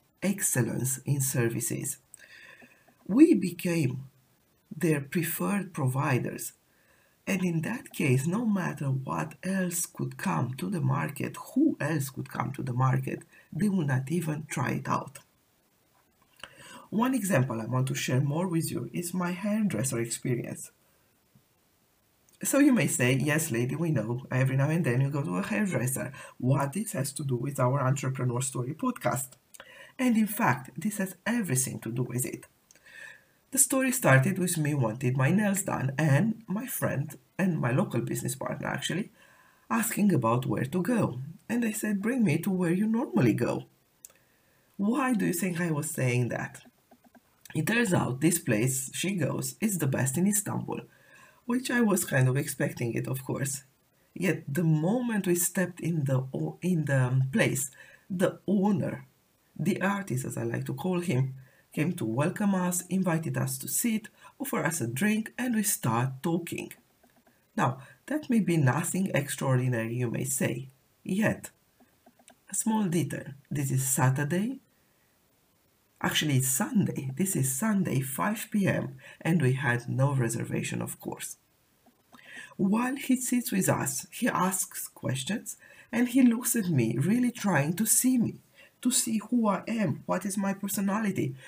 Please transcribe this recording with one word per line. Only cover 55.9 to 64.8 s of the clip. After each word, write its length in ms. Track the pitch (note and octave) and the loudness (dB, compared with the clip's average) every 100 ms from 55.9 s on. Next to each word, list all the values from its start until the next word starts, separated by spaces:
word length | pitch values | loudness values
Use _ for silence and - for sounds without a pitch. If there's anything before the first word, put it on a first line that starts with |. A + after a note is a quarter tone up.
| E3+ | -2
the 220 | C3+ C3 C3 | 0 0 0
o-, 240 | D3 D#3 - | -4 -6 -4
in 240 | F3+ E3+ C#3+ | 0 0 2
the, 180 | C3+ | 2
um, 240 | B2+ C3 C3 | 2 2 2
place, 380 | A3+ C3 - - - - - - | 2 2 2 -4 -10 -20 -20 -8
the 300 | F3+ F3+ - - | 0 0 0 0
owner, 600 | G3+ G3+ F3+ - - - _ _ _ _ - | 2 4 2 0 -4 -10 _ _ _ _ -4
the 220 | D#3 - | -2 0
artist 440 | F#3+ G3+ F#3+ B2+ | 0 -2 -2 -4
as 120 | B2 B2 | -4 -6
I 60 | |
like 240 | A#2 B2 C3+ | -4 -4 -6
to 80 | |
call 260 | C3+ F#3 F3+ | -4 -2 -2
him, 340 | F3 B2+ C3 - - _ _ | 0 0 0 -4 -18 _ _
came 200 | - D#3 | -2 -2
to 140 | F3 A2 | -2 -2
welcome 480 | A#2 D#3+ - G#3 | 0 0 2 2
us, 320 | F#3 F3+ F3 - | 2 0 -2 -2
invited 500 | F#3+ F#3 D#3+ D#3+ C3 | 0 2 0 0 -2
us 220 | C3 - | -2 -4
to 100 | - | -4
sit, 400 | - A#3+ A3 - _ - - | -2 0 0 -4 _ -20 -12
offer 260 | C#4 A3 | -6 -4
us 160 | D3+ D#3+ | -2 -2